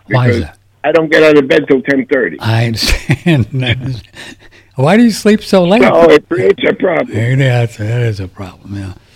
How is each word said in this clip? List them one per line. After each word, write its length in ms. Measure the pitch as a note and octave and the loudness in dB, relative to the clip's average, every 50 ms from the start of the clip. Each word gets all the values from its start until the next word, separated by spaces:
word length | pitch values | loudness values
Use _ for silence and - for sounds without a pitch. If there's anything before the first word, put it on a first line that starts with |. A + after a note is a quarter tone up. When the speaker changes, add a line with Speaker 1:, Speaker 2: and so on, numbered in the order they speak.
| _ | _
Speaker 1:
Why 220 | - - B2 B2 A#2+ | -4 -2 0 0 0
is 80 | A#2+ | 0
Speaker 2:
because 120 | A2 E2 - | -2 -4 -8
Speaker 1:
that? 100 | - _ _ _ _ _ - | -12 _ _ _ _ _ -2
Speaker 2:
I 80 | D3 D#3+ | 0 0
don't 180 | E3 D#3+ D3 | 0 2 2
get 100 | D#3+ D#3+ | 2 4
out 160 | D#3 D#3 D3+ | 4 4 4
of 100 | D3 C3+ | 4 4
bed 200 | C3 - D#3 C#3 | 2 0 0 0
till 160 | - C#3 B2+ A#2+ | 0 0 0 0
ten 240 | C#3+ C#3 C3+ A#2+ | -2 -2 -2 -2
thirty. 320 | - C#3 C3 A2 F2 - - | -2 -2 -2 -2 -2 -6 -6
Speaker 1:
I 260 | - A2 A2 A2+ A#2 | -4 -2 0 0 0
understand. 1400 | A#2 A2+ G#2+ - - - - - - C3 - - F3 D#3 C3+ A2 - - C3 B2+ B2 A2+ B2+ C3 C3+ B2+ G#2+ - - - - - - - - | -2 -4 -4 -2 -2 -2 -2 -2 -2 -4 -2 0 0 0 0 0 -2 -4 -4 -4 -4 -4 -4 -6 -8 -10 -10 -14 -18 -20 -20 -20 -20 -20 -20
<laughs> 340 | - - - - _ _ _ | -20 -20 -20 -20 _ _ _
Why 200 | - C3 D#3 G3 | -2 0 2 4
do 60 | A3+ A#3+ | 4 4
you 80 | A3+ | 2
sleep 320 | F#3+ - - G#3 G#3+ G#3+ - | 2 0 0 0 0 0 0
so 200 | - G3+ F#3+ F3 | 0 0 2 2
late? 200 | E3+ G3+ B3 B3 | 2 2 2 2
Speaker 2:
So 260 | - E3+ E3 E3+ D#3+ | 2 4 4 4 6
it 180 | D3+ - - | 4 4 2
creates 360 | - E4+ F4+ - G4 G4+ - - | -2 -4 0 0 0 0 0 0
a 60 | - - | -2 -2
problem. 420 | - - F#3 E3 D3 C3 A#2+ - | 0 -2 -2 -2 -2 -4 -4 -4
Speaker 1:
Yeah, 200 | G#2+ A#2 A#2+ C3 | -4 -2 0 0
that's, 420 | C3+ C#3 B2+ A#2+ A#2+ A#2+ A2+ - | 0 0 2 0 0 -2 -2 -4
that 240 | - G#2 G#2+ A#2+ B2 | -6 -6 -4 -4 -2
is 180 | A#2+ A2+ G#2 F#2+ | -2 -2 -4 -6
a 80 | F#2+ | -8
problem, 480 | F2+ - - G2 F2+ - - - G2 G2+ | -12 -12 -16 -16 -16 -18 -18 -16 -14 -12
yeah. 180 | G2 F#2+ F#2 F2+ - _ _ _ | -12 -12 -12 -14 -16 _ _ _